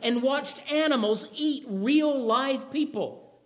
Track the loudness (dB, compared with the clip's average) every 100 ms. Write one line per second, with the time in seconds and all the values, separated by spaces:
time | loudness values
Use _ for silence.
0 | -2 2 2 0 -4 -12 -2 0 2 2
1 | 2 0 -4 -4 -2 -2 -4 -2 2 4
2 | 4 2 2 2 2 -2 -2 -4 -2 -2
3 | -6 -6 -20 -20